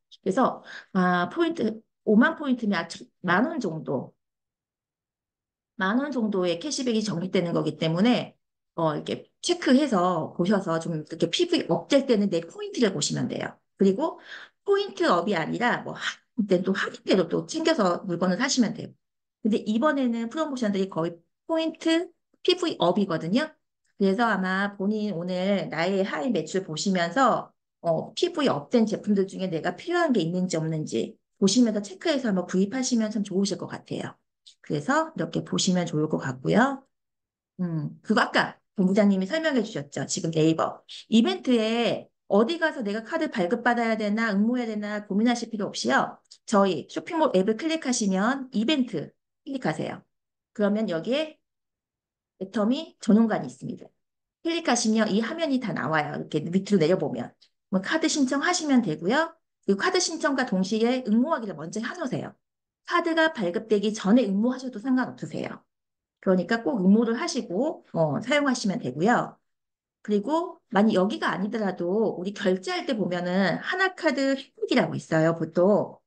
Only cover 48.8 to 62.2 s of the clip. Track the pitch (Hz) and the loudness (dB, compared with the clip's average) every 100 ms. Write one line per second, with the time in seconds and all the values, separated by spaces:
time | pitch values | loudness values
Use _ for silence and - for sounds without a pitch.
48.8 | 247 165 - _ _ _ - 269 165 - | 0 -4 -8 _ _ _ -12 -6 -4 -4
49.8 | - - _ _ _ _ _ - 202 208 | -6 -8 _ _ _ _ _ 0 0 2
50.8 | 214 165 185 269 311 - _ _ _ _ | -2 -4 -2 -2 -4 -8 _ _ _ _
51.8 | _ _ _ _ _ - 190 226 208 285 | _ _ _ _ _ -14 -6 -2 0 0
52.8 | 330 - - 214 226 185 127 - 156 - | -4 -6 4 4 4 0 -6 -10 -12 -12
53.8 | - _ _ _ _ _ 330 330 330 240 | -16 _ _ _ _ _ -4 -2 0 0
54.8 | 220 220 214 196 226 330 320 262 214 - | 2 2 2 0 -2 -2 -2 -2 -2 -4
55.8 | - 156 147 143 - 156 160 185 190 202 | -2 0 -2 -6 -4 -4 0 -2 2 2
56.8 | 156 180 143 120 117 _ _ _ - 190 | 4 2 0 -6 -10 _ _ _ -4 -4
57.8 | 190 320 311 311 254 277 330 359 311 254 | 0 0 0 0 0 0 0 -2 2 2
58.8 | 190 156 175 277 330 - _ _ - 196 | 2 -2 0 0 0 -6 _ _ -2 0
59.8 | 370 370 349 330 311 269 247 190 190 220 | 2 0 0 -2 0 0 0 0 0 0
60.8 | 233 262 254 220 294 311 214 156 165 214 | 2 0 2 2 2 -2 -4 -8 -8 -8
61.8 | 240 359 302 151 | -8 -6 -6 -6